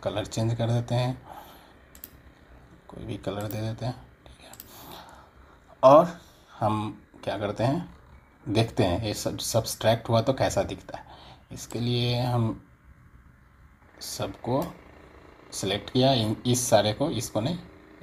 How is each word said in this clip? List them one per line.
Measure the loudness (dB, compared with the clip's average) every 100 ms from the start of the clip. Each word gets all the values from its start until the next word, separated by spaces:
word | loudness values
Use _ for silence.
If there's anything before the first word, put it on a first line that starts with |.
कलर | -6 -4 -4
चेंज | -2 -2 0
कर | 0
देते | 0 0 0
हैं, | 0 -4 -12 -20 -20 -20 -20 -20 -20 -20 -20 -20 -20 -20 -20 -20 -20 -20 -20
कोई | -14 -10
भी | -8
कलर | -8 -6
दे | -6 -6
देते | -6 -6 -6
हैं, | -8 -14 -20 -20
ठीक | -20 -20
है। | -20 -20 -20 -18 -18 -18 -20 -20 -20 -20 -20 -20 6
और | 10 10 8 0 -18 -20 -20 -4
हम | -2 0 -4 -8 -18 -12
क्या | -8 -4
करते | -4 0
हैं, | 0 0 -4 -14 -20 -20 -20 -14 -2
देखते | 0 0 2
हैं | 0 0 -2
ये |
सब | -4 -6 -6
सब्सट्रैक्ट | -2 -2 -2 0 2 2 2
हुआ | 2
तो | 2
कैसा | 2 0 0
दिखता | -2 -6 -12 -16
है। | -16 -20 -20 -20 -18
इसके | -16 -10 -4
लिए | -2 0 0 0
हम | 0 0 0 -2 -12 -20 -20 -20 -20 -20 -20 -20 -20 -20 -20 -20 -20 -16
सबको | -12 -6 -6 -6 -2 -2 -2 -10 -20 -20 -20 -20 -20 -20 -14
सिलेक्ट | -6 -2 -2 0
किया, | 2 4
इन, | 4 0 0 0
इस | 0 4
सारे | 4 4
को, | 0 -2
इसको | -2 -4 -2
नहीं, | -2 -4 -8 -20 -20 -14